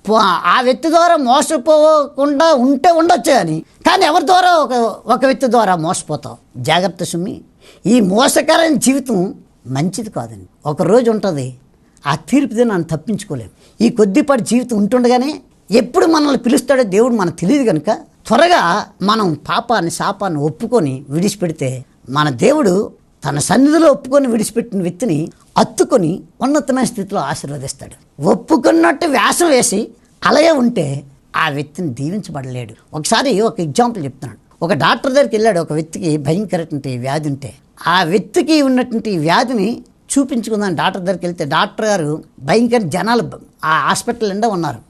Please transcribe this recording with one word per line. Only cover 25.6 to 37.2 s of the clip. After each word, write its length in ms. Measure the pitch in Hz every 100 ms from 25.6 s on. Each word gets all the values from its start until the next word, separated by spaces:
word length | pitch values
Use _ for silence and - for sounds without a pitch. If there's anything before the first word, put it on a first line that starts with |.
| - - - 254 160 190 - _
ఉన్నతమైన 440 | 254 294 285 262
స్థితిలో 360 | 240 202 196 190
ఆశీర్వదిస్తాడు. 1040 | 139 156 139 143 131 - - - _ -
ఒప్పుకున్నట్టు 840 | 156 214 - 302 330 330 339 302 339
వేషం 420 | 247 208 254 339
వేసి 400 | 254 - 196 - - _ _
అలాగే 260 | 180 269 330
ఉంటే 520 | 285 240 208 139 139 - - _ 160
ఆ 120 | 160
వ్యక్తిని 400 | 143 147 - 170
దీవించబడలేడు. 1080 | 120 143 208 170 147 131 123 110 - _ 151
ఒకసారి 440 | 151 226 269 190
ఒక 200 | 226 220
ఎగ్జాంపుల్ 440 | 160 135 240 220
చెప్తున్నాను. 600 | 139 - 123 98 _ _
ఒక 80 | 165
డాక్టర్ 400 | 151 165 262 285
దగ్గరికి 240 | 269 262 214
వెళ్ళాడు, 240 | 220 170
ఒక 120 | 151
వ్యక్తికి 440 | 156 160 - 175 151
భయంకరటువంటి 800 | 143 175 208 175 160 143 135 123
వ్యాధి 300 | 127 151